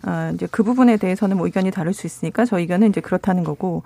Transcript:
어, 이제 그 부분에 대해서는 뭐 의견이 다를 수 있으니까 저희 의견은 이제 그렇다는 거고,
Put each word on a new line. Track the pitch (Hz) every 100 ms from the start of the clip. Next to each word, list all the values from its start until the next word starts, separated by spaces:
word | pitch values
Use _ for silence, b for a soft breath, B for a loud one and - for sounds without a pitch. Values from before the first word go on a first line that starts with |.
| 196
어, | 170 165
이제 | 165 175
그 | -
부분에 | 208 247 254 214
대해서는 | 185 190 196 190
뭐 | 170
의견이 | 196 190
다를 | 190 165
수 | 196 165
있으니까 | - 165 -
저희 | 240 185
의견은 | 170 180 220
이제 | 190
그렇다는 | - 185 - 180
거고, | 160 147 185 165